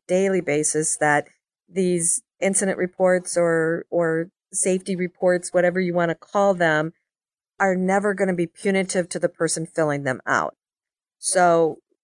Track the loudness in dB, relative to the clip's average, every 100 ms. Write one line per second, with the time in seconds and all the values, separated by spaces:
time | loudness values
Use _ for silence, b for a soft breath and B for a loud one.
0 | -2 0 2 0 0 0 0 -2 -2 0
1 | 2 2 0 _ _ _ _ -2 0 0
2 | -2 -4 _ -4 -2 0 -2 -2 -4 0
3 | 2 0 -2 -2 0 0 0 -4 -4 -2
4 | -2 -2 -6 _ _ -4 -2 -2 -4 -6
5 | -6 -2 0 0 0 0 2 0 -2 0
6 | -2 -2 -4 0 2 2 2 2 -2 -8
7 | _ _ _ _ _ -2 0 0 0 0
8 | 0 -2 -2 -2 -4 -4 -2 0 -2 -4
9 | -4 -4 -4 -2 -4 -4 -6 -2 -2 0
10 | -2 -4 0 0 0 _ _ _ _ _
11 | _ _ -2 2 4 4 2 -2 _ _